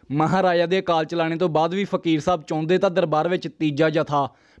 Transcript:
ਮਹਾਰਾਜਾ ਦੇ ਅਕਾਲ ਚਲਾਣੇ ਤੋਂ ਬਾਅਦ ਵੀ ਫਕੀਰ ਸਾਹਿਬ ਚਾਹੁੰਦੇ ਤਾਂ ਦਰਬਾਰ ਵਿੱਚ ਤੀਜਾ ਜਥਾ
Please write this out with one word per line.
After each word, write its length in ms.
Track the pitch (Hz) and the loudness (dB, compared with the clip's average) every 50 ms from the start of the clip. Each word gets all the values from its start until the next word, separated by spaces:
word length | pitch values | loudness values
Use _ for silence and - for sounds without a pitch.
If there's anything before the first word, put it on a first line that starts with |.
| _ - | _ -6
ਮਹਾਰਾਜਾ 540 | 135 147 160 160 175 190 185 185 175 175 170 | -2 0 0 2 2 2 2 4 2 2 2
ਦੇ 140 | 170 185 190 | 2 0 0
ਅਕਾਲ 260 | 185 175 170 160 160 | 0 0 0 0 0
ਚਲਾਣੇ 300 | 156 175 170 160 160 165 | -2 -2 -2 0 0 0
ਤੋਂ 140 | 156 185 175 | 0 0 0
ਬਾਅਦ 240 | 151 156 160 170 180 | 2 2 0 0 0
ਵੀ 120 | 196 196 | -2 -2
ਫਕੀਰ 340 | - - 185 - 170 160 151 | -2 -4 -2 0 0 0 2
ਸਾਹਿਬ 220 | 139 180 180 160 | 2 0 -2 -2
ਚਾਹੁੰਦੇ 360 | 147 - 170 156 160 160 185 185 | -2 -4 -4 -4 0 0 0 2
ਤਾਂ 120 | 190 196 | 2 0
ਦਰਬਾਰ 380 | 170 180 175 156 156 151 160 175 | 0 0 0 0 0 0 0 0
ਵਿੱਚ 200 | 185 180 - 156 | -2 -4 -4 -8
ਤੀਜਾ 420 | - - 160 151 143 135 160 160 | -6 -4 -4 -2 0 2 2 2
ਜਥਾ 400 | 151 160 147 - 147 143 135 123 - _ _ _ _ - | 2 0 -2 0 0 -2 -2 -2 -6 _ _ _ _ -8